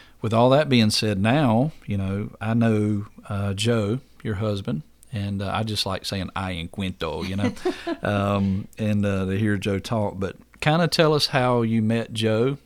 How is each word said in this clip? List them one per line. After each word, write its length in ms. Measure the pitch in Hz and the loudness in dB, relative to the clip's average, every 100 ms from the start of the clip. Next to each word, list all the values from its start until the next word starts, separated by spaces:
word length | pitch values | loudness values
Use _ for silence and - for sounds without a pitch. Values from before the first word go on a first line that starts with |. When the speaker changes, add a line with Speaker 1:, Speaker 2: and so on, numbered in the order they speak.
| - - | -20 -8
Speaker 1:
with 120 | 113 | 0
all 160 | 107 123 | 4 6
that 180 | 139 147 | 6 4
being 200 | 127 107 | 4 4
said 280 | - 110 98 | 2 0 2
now, 540 | 110 135 135 110 151 - - | 2 4 4 4 2 -4 -6
you 120 | 101 | -4
know, 340 | 95 98 104 - | -2 -4 -6 -6
I 120 | 107 | -2
know, 520 | 117 117 107 104 104 104 - - | 2 4 4 2 0 -4 -12 -8
uh, 240 | 101 101 | -4 -2
Joe, 460 | 98 110 117 101 127 - - | -2 0 2 0 -2 -6 -10
your 140 | 110 101 | -6 -2
husband, 480 | 110 101 98 147 - - - | -2 -2 -4 -6 -8 -18 -12
and, 280 | 104 101 98 | -6 -4 -4
uh, 80 | 98 | -4
I 100 | 92 | -4
just 220 | 110 104 98 | -4 -4 -4
like 180 | 92 - | -6 -6
saying 240 | 98 95 92 | -6 -6 -6
"I 180 | 95 | -6
en 140 | 85 85 | -6 -8
cuento," 580 | - 95 90 80 78 87 | -6 -6 -4 -6 -4 -4
you 100 | 98 | -2
know, 160 | 233 - 359 - - 330 | -2 -2 -6 -6 -8 -6
Speaker 2:
<laughs> 0 | |
Speaker 1:
um, 640 | - 101 101 101 98 95 - - | -2 0 0 0 0 -2 -6 -6
and, 280 | 107 104 101 | -2 0 0
uh, 200 | 98 95 | -2 -2
to 100 | 98 | 0
hear 180 | 107 104 | 0 0
Joe 220 | 104 98 | -2 -4
talk, 360 | - 113 101 95 | -2 -2 -2 -4
but 160 | 95 - - - | -8 -8 -16 -6
kinda 300 | 151 160 165 | 0 2 2
tell 240 | - 156 | 4 4
us 140 | 147 - | 4 0
how 340 | 143 127 123 | 0 2 2
you 200 | 117 113 | 2 2
met 300 | 110 117 113 | 2 0 -2
Joe. 460 | 110 110 110 127 143 | -2 0 2 0 -2